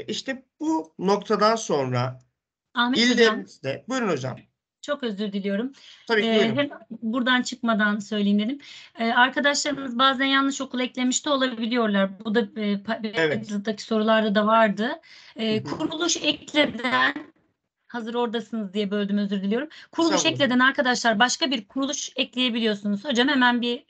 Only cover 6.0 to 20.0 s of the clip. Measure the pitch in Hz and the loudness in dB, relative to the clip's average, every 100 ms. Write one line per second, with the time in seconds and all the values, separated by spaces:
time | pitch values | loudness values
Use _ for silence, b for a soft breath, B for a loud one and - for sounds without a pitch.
6 | - 220 226 220 226 247 294 - - 233 | 0 2 4 4 4 2 -2 -6 -16 -8
7 | 220 262 247 247 247 - 233 208 208 208 | -4 -2 2 0 0 -4 0 2 2 0
8 | - 208 202 208 214 285 B B B - | -4 0 2 2 0 -6 B B B -4
9 | 226 247 254 285 285 285 294 277 269 233 | 0 4 4 4 2 2 -2 -4 -6 2
10 | 269 262 269 277 277 277 262 247 254 254 | 2 2 2 2 0 -2 -6 -4 -4 -2
11 | 254 247 302 269 262 226 226 247 220 202 | -2 0 0 0 0 -2 -2 0 2 2
12 | 196 190 220 226 240 220 208 202 220 226 | 0 -2 0 0 0 -4 -4 -4 -4 -6
13 | 214 185 156 214 208 208 220 202 - 220 | -4 0 0 0 -4 -6 -4 -6 -2 0
14 | 220 220 214 208 208 226 220 190 240 330 | 2 2 2 2 4 4 4 2 -4 -6
15 | B B B 254 220 220 - - 311 311 | B B B -6 -2 -2 -4 -6 -6 -4
16 | 339 339 - - - 294 285 220 240 254 | -4 -2 -2 -4 -2 0 0 -2 -2 0
17 | 277 302 - _ _ _ _ _ _ 240 | 0 -2 -14 _ _ _ _ _ _ -10
18 | 226 240 240 226 226 226 196 208 196 208 | -6 -2 -2 -4 -6 -8 -6 -4 -2 -2
19 | 196 208 202 202 196 233 302 B B - | 0 0 0 -2 0 -2 -4 B B 0